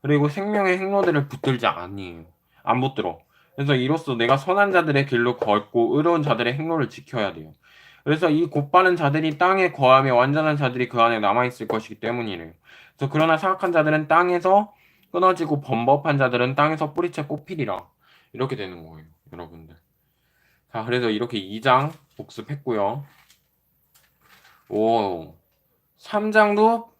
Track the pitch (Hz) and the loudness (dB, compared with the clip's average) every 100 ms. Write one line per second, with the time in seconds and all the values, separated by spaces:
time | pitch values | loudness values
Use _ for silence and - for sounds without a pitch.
0 | 143 147 147 170 202 208 190 185 190 202 | 2 2 2 -2 -2 0 0 0 0 0
1 | 180 151 143 139 - 123 113 - 90 98 | 2 0 -2 -4 -4 0 0 -2 -10 -12
2 | 92 85 82 _ _ _ - 120 165 - | -12 -14 -20 _ _ _ -2 0 0 -2
3 | 90 82 _ _ _ - 139 135 131 160 | -6 -8 _ _ _ -8 0 0 2 -2
4 | 147 120 117 139 160 190 202 185 160 143 | -2 -2 2 2 2 2 4 2 2 0
5 | 139 120 120 120 110 104 107 120 117 143 | 0 0 0 -2 0 0 0 0 2 2
6 | 156 170 143 113 120 135 160 165 120 - | 2 0 0 0 -2 -4 -4 -4 -4 -8
7 | - 123 101 80 78 - _ - - _ | -10 -4 -4 -6 -18 -20 _ -20 -20 _
8 | - 156 170 151 165 147 143 180 185 175 | -4 0 2 0 0 -2 2 4 4 2
9 | 147 151 160 147 180 190 180 - 127 131 | 0 0 -2 0 0 2 0 2 6 6
10 | 135 123 131 147 156 147 135 123 123 120 | 6 2 2 2 0 0 -2 -2 -4 2
11 | 117 113 104 113 123 123 107 110 - 104 | 2 2 2 2 0 -4 -6 -6 -6 -10
12 | 113 123 110 90 82 - _ - - _ | -6 -6 -6 -10 -14 -20 _ -20 -20 _
13 | 139 151 160 160 190 190 185 170 151 156 | -2 2 2 2 2 -2 0 2 2 0
14 | 151 160 180 175 185 196 214 _ _ _ | 2 2 4 0 4 2 2 _ _ _
15 | _ 175 185 180 156 147 - 113 117 143 | _ 0 2 2 -2 -4 -2 -2 2 2
16 | 156 143 131 120 123 139 151 156 151 147 | 2 0 2 2 0 0 0 0 -4 -4
17 | 170 170 143 147 - 175 117 92 - _ | -6 -6 -10 -10 -10 -8 -6 -6 -10 _
18 | _ _ _ - 131 127 95 87 80 80 | _ _ _ -8 -6 -6 -10 -14 -18 -20
19 | 80 _ _ 85 85 82 80 80 _ _ | -20 _ _ -18 -16 -18 -20 -20 _ _
20 | _ _ _ _ _ _ _ 117 110 123 | _ _ _ _ _ _ _ -12 -4 -2
21 | 117 104 120 110 95 107 123 127 147 165 | 0 -2 -4 -6 -8 -6 2 2 2 -8
22 | _ - - - 110 147 - 110 101 131 | _ -20 -18 -16 -12 -10 -4 -2 -2 -4
23 | 143 _ _ _ _ _ _ _ _ _ | -12 _ _ _ _ _ _ _ _ _
24 | _ _ _ - _ _ _ 101 110 117 | _ _ _ -20 _ _ _ -2 2 2
25 | 101 87 76 - _ _ _ _ _ _ | 0 -4 -10 -20 _ _ _ _ _ _
26 | - 214 214 214 208 208 220 233 226 | -6 -4 2 4 4 4 4 2 -4